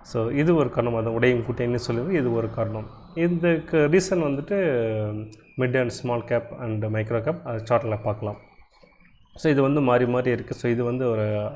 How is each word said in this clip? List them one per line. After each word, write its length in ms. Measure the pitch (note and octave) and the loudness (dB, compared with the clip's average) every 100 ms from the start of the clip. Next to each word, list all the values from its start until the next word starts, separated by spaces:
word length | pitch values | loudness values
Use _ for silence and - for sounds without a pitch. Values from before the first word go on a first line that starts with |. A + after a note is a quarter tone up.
So, 280 | - B2 A2+ | -6 -4 -2
இது 260 | C#3+ D#3 E3 | 2 4 4
ஒரு 140 | B2+ | 2
காரணம், 300 | B2 A#2+ A#2 | 0 0 0
அது 140 | A2 | -2
உடையும் 300 | A2+ B2+ B2 | 2 4 2
கூட்டணின்னு 360 | A2+ A#2 A#2+ A#2+ A#2+ | -2 -2 -2 -2 -2
சொல்லுது, 240 | A#2 D3 | -4 0
இது 220 | F3+ B2 | 0 0
ஒரு 200 | A#2 A2 | 0 -2
காரணம். 360 | A2 G#2+ G#2+ G#2+ - - E3 | -4 -4 -4 -10 -16 -12 -2
இதுக்கு 600 | E3+ F3 F3 E3 D#3 D#3+ | 0 2 2 0 2 2
ரீசன் 420 | D3 F3+ F3+ F#3 | 6 4 4 0
வந்துட்டு 360 | D3+ C#3 C#3+ G3+ F3 B2 A2+ A2 G#2+ G#2+ G#2+ - _ - | 0 -2 -2 0 2 2 0 0 -2 -4 -10 -16 _ -2
mid 220 | B2+ B2+ | 0 2
and 120 | B2 - | 0 -2
small 220 | B2+ A#2+ A2 | -2 -2 0
cap 340 | A#2+ - - | -2 -2 -10
and 240 | A#2+ A2 G#2+ | -6 -4 -2
micro 360 | A2 A2 A#2 | -2 -2 -2
cap, 180 | A#2 E3+ | -2 -4
அது 200 | - A2+ | -6 -8
சார்ட்டில் 380 | A2 A#2+ A2+ G#2+ | 0 0 2 -4
பார்க்கலாம். 340 | A2 G#2 G#2+ G#2 - - - _ - _ _ _ _ | -4 -4 -6 -8 -16 -20 -20 _ -20 _ _ _ _
So, 180 | - D#3+ | -2 2
இது 100 | C#3 | 4
வந்து 200 | C3+ D3 | 4 4
மாறி 240 | C3 B2 B2 | 4 4 4
மாறி 260 | B2 B2+ | 2 0
இருக்கு. 220 | A2+ A2 | -2 -4
So, 180 | - B2 | -4 -2
இது 120 | A#2 | 0
வந்து 260 | A#2+ B2+ B2+ | 0 0 0
ஒரு 120 | A2 G#2+ G#2 G#2 | 0 0 -2 -4